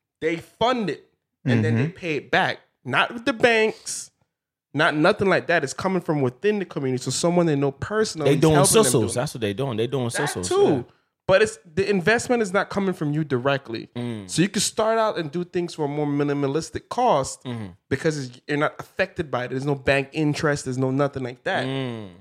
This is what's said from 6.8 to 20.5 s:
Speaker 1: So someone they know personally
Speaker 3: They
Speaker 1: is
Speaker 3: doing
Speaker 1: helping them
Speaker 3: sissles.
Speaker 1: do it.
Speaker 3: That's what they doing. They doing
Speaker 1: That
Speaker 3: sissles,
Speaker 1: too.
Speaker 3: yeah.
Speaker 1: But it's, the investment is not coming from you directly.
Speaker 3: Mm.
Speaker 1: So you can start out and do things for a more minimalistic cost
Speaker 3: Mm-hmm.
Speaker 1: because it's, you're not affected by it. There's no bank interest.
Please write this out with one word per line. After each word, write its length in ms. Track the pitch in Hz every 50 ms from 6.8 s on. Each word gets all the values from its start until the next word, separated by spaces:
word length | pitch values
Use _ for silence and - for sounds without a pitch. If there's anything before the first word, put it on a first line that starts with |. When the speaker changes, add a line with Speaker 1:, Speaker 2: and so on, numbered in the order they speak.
| 139 131 131 123 -
Speaker 1:
So 80 | 135
someone 360 | 131 - - 170 175 175 170
they 100 | 165 147
know 160 | 139 143 139 135
personally 580 | - - - 208 214 220 214 - 160 147 135
Speaker 3:
They 40 | 143
Speaker 1:
is 40 | 156
Speaker 3:
doing 140 | 151 160 156
Speaker 1:
helping 200 | 147 - - -
them 100 | 226 214
Speaker 3:
sissles. 80 | - -
Speaker 1:
do 120 | 131 107
it. 80 | - -
Speaker 3:
That's 200 | 120 131 156 -
what 60 | 131
they 120 | 110 101 101
doing. 240 | 104 139 139 117
They 100 | 104 113 127
doing 160 | 139 135 123
Speaker 1:
That 60 | 117 - - 143 147
Speaker 3:
sissles, 180 | - 107 90 92
Speaker 1:
too. 140 | 359 392 403
Speaker 3:
yeah. 180 | 240 156 127 120 - _ _ _ _ _ _ _ -
Speaker 1:
But 120 | 190 190
it's, 160 | 214 214 - - - 175 151
the 160 | 170 190 -
investment 540 | 208 190 160 202 220 240 - - 247 240 220
is 100 | 185 180
not 160 | 202 180 -
coming 240 | - 202 196 190 180
from 180 | - 160 147 147
you 80 | 151 160
directly. 680 | 139 139 120 120 139 139 135 - 113 113 113 107 - -
Speaker 3:
Mm. 340 | 120 120 120 113 110 98 92
Speaker 1:
So 140 | - 156 175
you 60 | 202
can 120 | - 214
start 380 | - - - - 220 220 226 226
out 200 | 220 214 - 170
and 120 | 165 143
do 140 | 139 175 180
things 280 | 175 - 180 175 165 -
for 100 | - 151
a 40 | 139
more 180 | 143 151 151
minimalistic 840 | 147 143 143 143 143 143 143 143 135 139 160 - - - - - -
cost 560 | - 240 254 233 175 143 131 - - - -
Speaker 3:
Mm-hmm. 220 | 131 120 113 107 92 87 - _ -
Speaker 1:
because 380 | 139 131 - 165 151 147 135
it's, 140 | 123 120 - - -
you're 80 | 147 143
not 160 | 151 - - -
affected 500 | - - _ - 190 190 - - 165 139
by 140 | 127 123 123
it. 60 | 127
There's 140 | 131 131 135
no 120 | 147 143
bank 320 | 135 127 - 135 139 135 135 -
interest. 520 | 151 156 147 143 - - 147